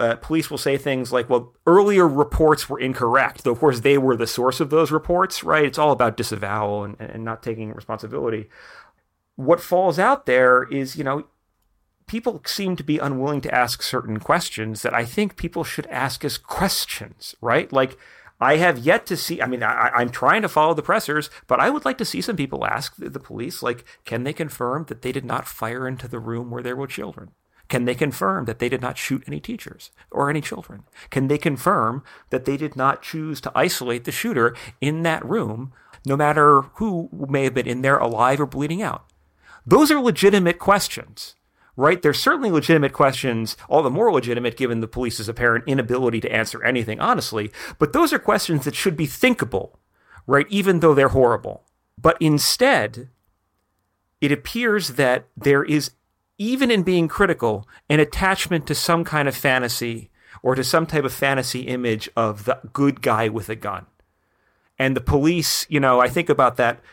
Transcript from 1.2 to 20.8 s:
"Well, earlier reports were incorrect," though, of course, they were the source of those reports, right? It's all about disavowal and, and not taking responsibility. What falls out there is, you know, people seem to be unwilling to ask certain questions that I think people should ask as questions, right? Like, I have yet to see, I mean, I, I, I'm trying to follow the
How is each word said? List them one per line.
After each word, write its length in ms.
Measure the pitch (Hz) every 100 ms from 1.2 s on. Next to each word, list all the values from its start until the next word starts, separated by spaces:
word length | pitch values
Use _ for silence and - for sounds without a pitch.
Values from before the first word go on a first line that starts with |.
| 120
"Well, 240 | 123 123 _ -
earlier 420 | 180 202 202 175
reports 600 | 139 147 - 156 151 -
were 120 | 117
incorrect," 640 | 127 131 123 127 123 - 127
though, 80 |
of 80 | 120
course, 200 | 151 123
they 160 | 127 143
were 200 | 131 117
the 100 | 117
source 320 | - 127 127
of 120 | 156
those 200 | 156 156
reports, 540 | 151 - 175 185 - 165
right? 200 | 156 147
It's 140 | 131
all 140 | 151
about 240 | 131 120 107
disavowal 680 | 117 104 101 104 104 104
and, 140 | 104 104
and 260 | 113 113 113
not 200 | 113 -
taking 280 | 113 110
responsibility. 760 | - - 107 107 135 127 110 107 - - - - _ _ _ _ -
What 240 | 131 170
falls 400 | - 180 185 156
out 260 | 208 269 -
there 380 | 127 127 127 131
is, 320 | 139 135 156
you 80 | 135
know, 220 | 139 - _ _ _ _ _ _ _ -
people 340 | 226 233 185 -
seem 300 | - 190 180
to 80 |
be 160 | 143 151
unwilling 440 | 139 131 135 147
to 120 | - 120
ask 260 | 123 -
certain 380 | - 127 120 107
questions 640 | - 160 - - 110 110
that 120 | 120 117
I 100 | 117
think 320 | 160 208 -
people 260 | 170 175
should 240 | 156 - -
ask 380 | 127 131 - 147
as 140 | -
questions, 1000 | - - 190 - - - 107 - - -
right? 320 | 113 131 -
Like, 240 | 135 131 - - - - -
I 180 | 123 151
have 240 | 175 135
yet 260 | 127 214 -
to 100 | 175
see, 240 | - 165
I 60 | 123
mean, 160 | 127
I, 100 | 110
I, 280 | 123 117 120
I'm 100 | 123
trying 320 | 120 127 196
to 60 | 208
follow 260 | 156 156
the 80 | 160